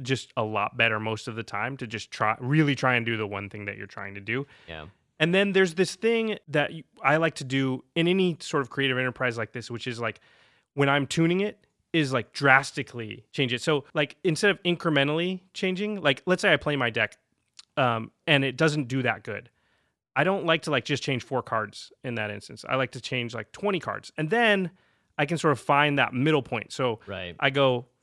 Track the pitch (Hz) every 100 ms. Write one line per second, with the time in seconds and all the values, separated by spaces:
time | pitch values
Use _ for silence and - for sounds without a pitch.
0 | 127 131 - - 110 107 104 123 113 107
1 | 110 110 - 113 113 101 117 135 117 107
2 | - - 107 113 127 151 147 131 131 123
3 | 117 113 107 101 101 107 101 104 101 -
4 | 98 98 101 120 143 - - 80 78 _
5 | _ _ 160 185 202 190 190 160 180 -
6 | 220 233 220 208 - 147 143 160 - _
7 | 135 156 165 - 131 135 135 131 - -
8 | 170 190 180 156 - 151 127 - 135 127
9 | 127 120 127 117 107 123 113 117 - 117
10 | 113 - _ _ _ _ _ 139 139 143
11 | 135 - 165 180 208 - _ _ _ 165
12 | 143 131 110 - 143 135 139 - 127 120
13 | 110 107 _ - 131 120 - 151 - 160
14 | 147 - 190 156 208 190 175 175 170 147
15 | 139 156 180 185 - - 185 185 208 208
16 | 147 139 - 180 208 151 - 143 120 113
17 | 107 - _ _ _ - - - 127 113
18 | 113 _ - 147 135 127 160 151 127 131
19 | 123 101 113 101 - _ _ _ _ _
20 | _ - 160 196 160 165 165 139 - 139
21 | - 127 - 127 - 113 104 - - _
22 | 135 117 107 104 - 113 - 131 127 127
23 | - 127 117 117 107 - 202 190 - 104
24 | - - 156 220 233 202 180 - _ _
25 | _ - 147 165 160 135 - 143 147 143
26 | 117 127 143 151 123 117 - - 127 110
27 | - 95 90 85 139 139 135 123 127 _